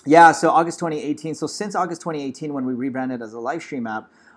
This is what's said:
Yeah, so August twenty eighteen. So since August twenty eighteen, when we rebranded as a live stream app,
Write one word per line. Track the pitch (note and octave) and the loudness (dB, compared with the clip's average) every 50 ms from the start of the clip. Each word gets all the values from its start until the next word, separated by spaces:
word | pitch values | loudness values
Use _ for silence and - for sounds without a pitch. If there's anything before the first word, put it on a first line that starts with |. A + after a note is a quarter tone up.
| - | 0
Yeah, | C#3 D3+ E3+ E3 E3 D3+ | 6 8 10 10 10 8
so | - E3 D#3+ | 6 4 4
August | C#3 D#3+ E3+ E3+ E3 - | 4 4 2 0 -2 -4
twenty | F3+ E3 D#3 D3+ | -4 -4 -4 -4
eighteen. | - D3 C#3+ - - D#3+ D3+ | -4 -6 -6 -6 -6 -10 -8
So | - D#3 | -6 -8
since | D3+ - - G#3 G#3 G3 | -8 -6 -8 -8 -4 -2
August | A3 F#3 E3+ E3+ - | -2 -2 -2 -4 -8
twenty | - F3 D#3+ D3 C#3 | -8 -8 -6 -6 -8
eighteen, | C3+ B2+ - D#3 D3+ C#3+ | -8 -10 -8 -8 -8 -6
when | C#3 B2+ | -4 -4
we | B2+ B2+ | -4 -4
rebranded | A#2 C3 C#3 A#2+ C3 B2+ B2+ B2+ A#2 | -4 -4 -6 -4 -6 -6 -6 -6 -8
as | A#2 G#2+ | -10 -12
a | A2+ A#2 | -12 -8
live | A#2 B2+ D#3 E3+ - | -6 -6 -6 -6 -8
stream | - D3+ C3 A#2 | -10 -10 -8 -6
app, | A2 G#2+ A2 G#2+ _ _ _ _ _ _ | -6 -8 -8 -10 _ _ _ _ _ _